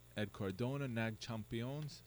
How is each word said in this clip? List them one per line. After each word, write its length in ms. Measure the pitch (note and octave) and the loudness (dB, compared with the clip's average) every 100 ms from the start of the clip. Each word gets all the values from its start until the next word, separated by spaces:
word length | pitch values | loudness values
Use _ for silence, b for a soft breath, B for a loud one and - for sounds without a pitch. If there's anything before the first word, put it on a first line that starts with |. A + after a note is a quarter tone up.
| - - | -6 0
Ed 160 | G#2 | 0
Cardona, 560 | - G2 F#2+ B2 C#3+ C3+ | 0 0 2 2 2 2
Nag 300 | A2+ A2+ G#2+ | 4 2 0
Champions. 840 | - A2+ G2+ A#2 B2 C#3+ D3 - | -2 -2 0 0 0 -2 -4 -6